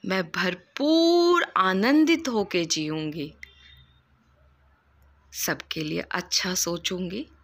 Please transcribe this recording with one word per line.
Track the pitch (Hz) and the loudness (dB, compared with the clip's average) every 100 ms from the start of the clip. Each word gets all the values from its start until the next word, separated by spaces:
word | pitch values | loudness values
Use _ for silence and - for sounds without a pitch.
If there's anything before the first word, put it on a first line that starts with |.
मैं | - 190 165 | -2 -4 -4
भरपूर | - 185 180 _ - 285 320 330 349 349 349 - - | -2 -4 -4 _ -4 2 4 4 4 4 4 2 2
आनंदित | 185 190 220 294 311 330 - | 2 4 4 4 4 2 0
होके | 226 196 185 165 | -2 -2 -2 -2
जीऊँगी। | 165 151 156 156 156 147 - - - - - - _ _ _ _ _ _ _ _ _ _ _ _ _ _ - | -2 -2 -4 -6 -8 -10 -12 -20 -20 -20 -20 -20 _ _ _ _ _ _ _ _ _ _ _ _ _ _ -8
सबके | - 143 - - | -4 -4 -6 -8
लिए | 156 165 - | -6 -6 -6
अच्छा | - 180 - 190 180 | -8 -2 -2 -2 -4
सोचूंगी | - 170 170 180 180 196 311 _ | -4 -4 -6 -6 -8 -8 -12 _